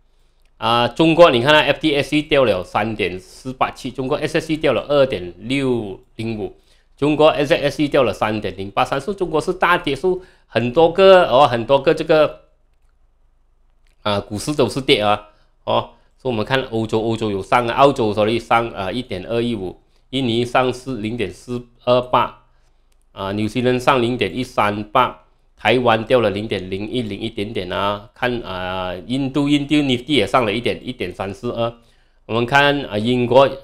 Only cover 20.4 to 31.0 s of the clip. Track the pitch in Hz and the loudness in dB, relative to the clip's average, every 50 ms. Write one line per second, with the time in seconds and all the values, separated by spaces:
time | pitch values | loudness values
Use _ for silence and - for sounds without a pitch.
20.4 | 120 120 - 131 127 127 117 - - 135 131 107 104 110 117 120 104 90 90 - | -2 0 0 0 0 0 -2 -6 -8 -10 -8 -6 -6 -6 -6 -6 -6 -8 -8 -12
21.4 | - 123 123 120 123 - _ _ _ 123 123 127 123 - - 123 110 - - - | -12 -10 -10 -10 -10 -14 _ _ _ 0 2 2 2 2 0 0 0 0 -4 -12
22.4 | _ _ _ _ _ _ _ _ _ _ _ _ _ _ _ 104 98 95 101 104 | _ _ _ _ _ _ _ _ _ _ _ _ _ _ _ -8 -6 -4 -4 -4
23.4 | 110 107 - 127 120 123 127 123 123 156 139 127 117 120 127 117 104 92 82 123 | -4 -4 -4 -2 0 0 0 2 2 2 2 2 0 0 -2 -2 -2 -4 -4 -6
24.4 | 127 - - - 110 104 101 104 104 - - 131 123 120 - - _ _ _ _ | -8 -4 -2 0 0 0 -2 -4 -6 -2 0 0 0 0 -2 -10 _ _ _ _
25.4 | _ _ _ _ - 107 117 127 120 120 110 110 107 - 131 123 113 101 95 101 | _ _ _ _ 0 2 2 4 4 2 2 2 2 2 2 2 2 0 -2 -4
26.4 | 107 110 110 95 90 92 95 98 107 110 98 127 117 104 101 98 107 113 - 107 | -6 -6 -6 -6 -6 -8 -8 -8 -8 -6 -6 -6 -6 -6 -8 -8 -10 -8 -8 -8
27.4 | 101 110 117 104 92 90 90 92 98 101 104 104 107 - _ - 131 123 123 117 | -8 -6 -6 -8 -6 -6 -4 -4 -2 -4 -4 -6 -10 -16 _ -6 -4 -4 -4 -6
28.4 | - 85 92 90 92 92 92 92 92 92 87 92 82 95 123 135 139 131 135 151 | -8 -8 -10 -8 -8 -6 -6 -6 -6 -6 -8 -10 -8 -6 -6 -4 -4 -4 -2 -2
29.4 | 143 143 147 143 143 139 151 147 147 135 127 117 - - 151 120 98 92 - 135 | 0 0 0 -2 0 0 0 0 0 0 -2 -4 -2 -2 0 0 0 2 2 0
30.4 | 120 104 98 120 117 113 90 80 - - - - | 0 0 -2 -2 -4 -4 -6 -6 -8 -12 -10 -8